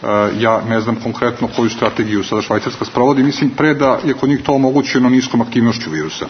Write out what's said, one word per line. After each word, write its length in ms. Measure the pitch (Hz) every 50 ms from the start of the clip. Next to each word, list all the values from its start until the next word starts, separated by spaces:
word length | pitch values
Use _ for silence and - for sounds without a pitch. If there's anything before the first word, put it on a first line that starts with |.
| -
A, 260 | - 104 104 104 104 - 104
ja 220 | 113 113 113 110 - 110
ne 120 | 113 113
znam 140 | 107 113 117
konkretno 520 | 113 - 120 110 - - 120 120 - 127 113 -
koju 140 | - 120 110
strategiju 540 | 110 - - 110 107 - 113 107 107 101 95
sada 180 | - - 107
Švajcarska 440 | 101 - 110 107 - 127 120 - 117
sprovodi, 380 | - - 117 123 135 143 135 131
mislim 260 | 143 139 - 151 139
pre 240 | - - 147 156 196
da 260 | 139 143 135 123 113 -
je 80 | 151 131
kod 160 | - - 139
njih 140 | 143 127 -
to 100 | - 143
omogućeno 560 | 135 135 131 131 143 135 139 - 135 127 123
niskom 320 | 127 127 127 - - 120
aktivnošću 480 | 117 120 - 123 117 117 110 - - 82
virusa. 360 | 78 78 76 78 - - 80 73